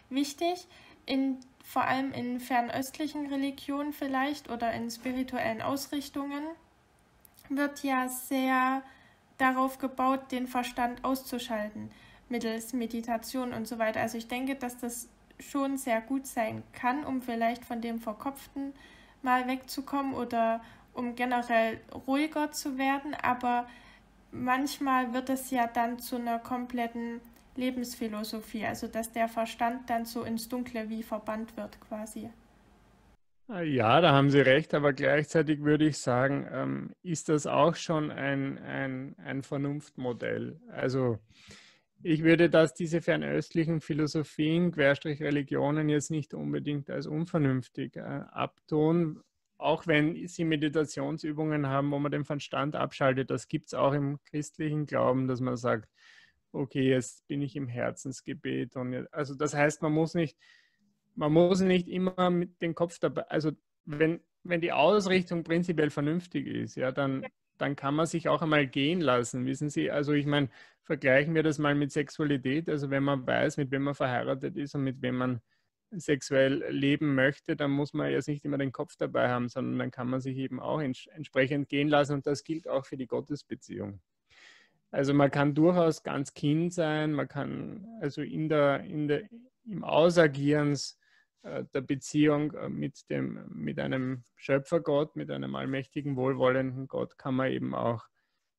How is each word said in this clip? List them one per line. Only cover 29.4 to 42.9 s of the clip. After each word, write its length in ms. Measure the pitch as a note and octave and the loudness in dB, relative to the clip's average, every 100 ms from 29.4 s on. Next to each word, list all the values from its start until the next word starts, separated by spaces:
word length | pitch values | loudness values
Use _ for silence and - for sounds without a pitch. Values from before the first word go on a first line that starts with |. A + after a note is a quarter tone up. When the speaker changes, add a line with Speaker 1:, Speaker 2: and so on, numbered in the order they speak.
| A3+ - A#3 B3+ - | -4 -2 -2 -2 -2
Speaker 1:
dann 160 | A#3 | -4
so 200 | A#3 B3 | -4 -6
ins 240 | A3+ A3+ - | -4 -6 -4
Dunkle 420 | B3+ B3 A3+ A3 | -6 -6 -6 -6
wie 140 | A3 | -8
verbannt 520 | A3+ G#3+ G#3+ A3 A3+ - | -6 -6 -4 -6 -6 -10
wird 240 | G#3 - | -12 -14
quasi. 480 | - G#3+ A3 A3+ A3 - _ _ _ _ _ _ _ _ _ _ - | -12 -10 -10 -10 -12 -14 _ _ _ _ _ _ _ _ _ _ -10
Speaker 2:
Ah, 140 | G3 | -4
ja, 400 | E3 C3 A2 C#3 | 0 4 6 8
da 100 | E3+ | 8
haben 180 | C#3 C#3 | 8 8
Sie 100 | C#3+ | 8
recht, 340 | B2+ C3+ D#3 | 8 6 4
aber 180 | D#3 D3 | 2 2
gleichzeitig 680 | C3+ C#3 D3 D3+ E3 D3+ D3 | 2 2 2 2 2 2 2
würde 240 | D3 D3+ D3+ | 4 6 4
ich 120 | C#3+ | 2
sagen, 500 | - B2 C3+ C#3 C3+ | 2 2 4 0 -4
ähm, 420 | B2+ C3+ C3+ - - | -4 -4 -4 -6 -10
ist 260 | F3+ D#3+ - | -6 -4 0
das 180 | D3+ - | 0 2
auch 300 | C3+ D#3 - | 4 6 4
schon 340 | - D#3+ D3+ | 0 -2 -2
ein, 480 | - C#3 C#3 C3+ C3+ | -4 -2 -2 -2 -6
ein, 560 | C3+ C3+ C3+ C3 C#3 - | -6 -6 -4 -6 -10 -12
ein 240 | - C3+ | -8 -8
Vernunftmodell. 1160 | - C#3+ C#3+ D3 - - B2 A#2 A#2 A2 A#2+ D#3+ - | -6 -4 -4 -6 -10 -8 -6 -4 -4 -4 -6 -10 -14
Also 480 | - C3 C3 B2+ A2 - _ - - - _ _ _ | -6 -2 0 0 -2 -8 _ -20 -20 -20 _ _ _
ich 220 | F3+ D#3+ | 0 4
würde 260 | D#3+ E3 E3+ | 6 8 8
das, 240 | D#3+ D#3+ | 6 4
diese 260 | - E3 | 2 -2